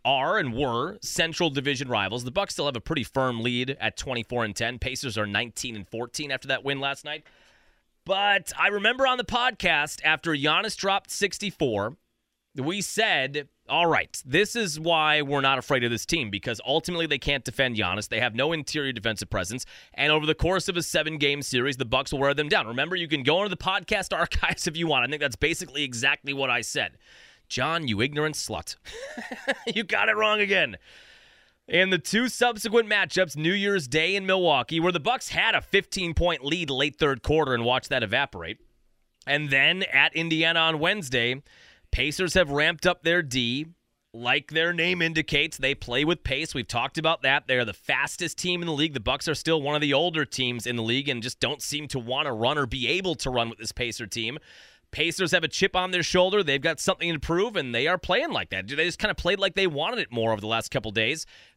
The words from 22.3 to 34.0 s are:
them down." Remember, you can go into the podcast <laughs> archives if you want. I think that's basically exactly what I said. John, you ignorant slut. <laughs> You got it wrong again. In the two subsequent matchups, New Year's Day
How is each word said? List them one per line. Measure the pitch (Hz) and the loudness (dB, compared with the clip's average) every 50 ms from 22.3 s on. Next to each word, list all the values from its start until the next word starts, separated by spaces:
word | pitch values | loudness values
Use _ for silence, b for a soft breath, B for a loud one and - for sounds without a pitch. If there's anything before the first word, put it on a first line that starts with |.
| 139 | 2
them | 139 151 147 | 0 0 2
down." | 214 196 131 | 2 0 0
Remember, | 107 120 127 143 165 185 | 0 -2 -4 -2 -2 -2
you | 180 170 151 | -4 -2 -2
can | 156 147 127 | -2 0 2
go | 135 151 185 202 | 2 4 4 2
into | 208 185 | 0 -4
the | - | -4
podcast | - 190 190 202 180 - 214 202 180 - - 160 | -2 -2 -2 -2 -2 -2 -2 -2 -2 -2 -2 -2
<laughs> | |
archives | 170 - - - - 170 175 - - 175 | 0 0 0 0 0 0 0 -2 -2 -4
if | 151 165 | -2 -2
you | 170 160 | 0 2
want. | 147 127 120 | 2 2 2
I | 123 | 0
think | 147 151 | 0 -2
that's | 147 139 117 | -2 -2 0
basically | - - 156 165 - 185 135 135 143 147 | 0 0 0 0 -2 -6 -8 -6 0 2
exactly | 131 123 117 123 139 143 - - 139 | 2 4 4 4 2 2 2 -2 -4
what | 139 135 135 131 | -2 0 0 0
I | 120 120 | 0 0
said. | 113 - - 147 113 87 - B B B B B B B B B B - | -2 -2 -2 -2 -4 -4 -6 B B B B B B B B B B -6
John, | - 123 127 151 165 170 160 127 | -2 -2 0 0 0 0 0 0
you | 104 95 | 0 2
ignorant | 117 147 147 147 151 156 151 | 0 0 0 0 -2 -2 -2
slut. | - - - - 80 - - - - B B 440 453 523 B B B | -4 -6 -6 -6 -6 -8 -10 -14 -14 B B -14 -14 -14 B B B
<laughs> | B B 247 - - - 247 - - - - | B B -12 -6 -4 -4 -4 -4 -6 -4 -4
You | - 226 | -4 -2
got | 165 214 202 208 220 | -2 0 2 2 2
it | 214 | 2
wrong | 208 214 214 214 214 | 2 2 2 2 2
again. | 208 196 196 185 160 127 98 B B B B B B B B B B B B B B B B B _ - | 2 2 2 2 2 0 -2 B B B B B B B B B B B B B B B B B _ 0
In | - 170 185 190 | 2 4 4 4
the | 185 170 | 2 0
two | - - - 220 247 247 | 0 0 2 2 2 0
subsequent | - - 240 247 233 214 - 226 196 240 226 208 | 0 2 2 2 2 0 -2 2 2 2 4 4
matchups, | 214 202 190 147 - 185 185 160 - | 2 0 0 2 2 2 0 0 0
New | 147 156 165 | 0 0 0
Year's | 190 202 196 202 202 190 147 123 | 2 2 2 0 0 0 -2 0
Day | 123 156 | 0 2